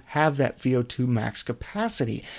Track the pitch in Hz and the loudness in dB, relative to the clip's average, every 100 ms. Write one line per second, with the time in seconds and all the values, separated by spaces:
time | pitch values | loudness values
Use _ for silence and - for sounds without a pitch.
0 | - 147 156 139 131 - 131 127 123 - | -2 4 4 4 0 0 2 2 0 -2
1 | 123 117 110 - - 117 - 202 226 - | 0 0 0 -6 -6 -8 -8 -4 -2 0
2 | 117 - - | -2 -4 -8